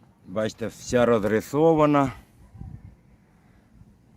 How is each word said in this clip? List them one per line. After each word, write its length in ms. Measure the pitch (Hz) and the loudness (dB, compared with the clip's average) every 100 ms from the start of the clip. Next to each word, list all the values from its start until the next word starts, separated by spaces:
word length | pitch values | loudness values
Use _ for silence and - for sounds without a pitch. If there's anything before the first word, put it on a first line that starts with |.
| _ _ - | _ _ -12
Бачите, 400 | 95 110 - 107 | -6 -6 -6 -12
вся 380 | - - 123 117 | -12 -4 0 2
розрисована. 1080 | 117 101 107 - 143 160 156 147 147 135 - - _ - - - - - - _ _ _ _ _ _ _ _ - _ _ | 2 2 -2 -2 0 2 4 2 2 0 -4 -18 _ -20 -20 -18 -18 -20 -20 _ _ _ _ _ _ _ _ -20 _ _